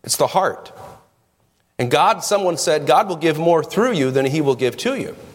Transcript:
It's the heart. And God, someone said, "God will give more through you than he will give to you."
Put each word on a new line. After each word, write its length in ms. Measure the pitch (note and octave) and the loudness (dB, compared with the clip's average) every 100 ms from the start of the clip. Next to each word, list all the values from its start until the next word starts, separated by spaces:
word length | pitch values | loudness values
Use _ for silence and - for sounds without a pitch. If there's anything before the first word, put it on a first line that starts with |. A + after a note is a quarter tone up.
It's 140 | - - | -6 -2
the 100 | C#3 | 0
heart. 440 | F#3+ F3+ - - - - - _ _ _ _ _ _ _ - | 0 -2 -4 -16 -20 -20 -20 _ _ _ _ _ _ _ -6
And 140 | B2 | 0
God, 320 | D3 F#3 G#3 | 4 2 0
someone 340 | - G3+ F#3 E3+ | -2 0 0 -2
said, 300 | - D#3 D3 | 0 0 4
"God 220 | D#3+ G#3 | 2 2
will 60 | E3 | -2
give 220 | E3 D3+ | -2 2
more 260 | E3+ E3 | 2 2
through 300 | D3 F#3 B3+ | 0 -2 0
you 180 | F#3+ C3 | 0 0
than 140 | C3+ C3+ | 2 0
he 160 | D#3 | 0
will 140 | C#3 A#2+ | 0 0
give 220 | B2 - | -2 -2
to 180 | A#3 C4 | -4 -4
you." 200 | F2 - - | -8 -12 -20